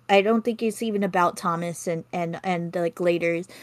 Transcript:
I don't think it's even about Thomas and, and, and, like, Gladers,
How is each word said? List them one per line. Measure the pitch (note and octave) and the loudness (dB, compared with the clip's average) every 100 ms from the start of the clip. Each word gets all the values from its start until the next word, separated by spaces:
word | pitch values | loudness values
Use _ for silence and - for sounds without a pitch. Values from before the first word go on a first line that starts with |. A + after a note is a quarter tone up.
| - | 2
I | G3+ | 4
don't | G3 A#3 | 6 2
think | A#3 A3+ | 0 -2
it's | A3+ G#3 | -2 -2
even | A3+ G3+ | -2 0
about | G3 F3+ F3 - | 0 2 2 2
Thomas | F3+ E3+ E3+ E3 - | -4 -2 -4 -6 -4
and, | E3 - | -4 -4
and, | F3+ E3+ E3 | -4 -4 -4
and, | F#3+ F3 E3+ | -4 -4 -2
like, | F3 E3+ - | -2 -2 0
Gladers, | F3+ E3+ E3+ E3+ F3+ - | 0 2 2 -2 -6 -16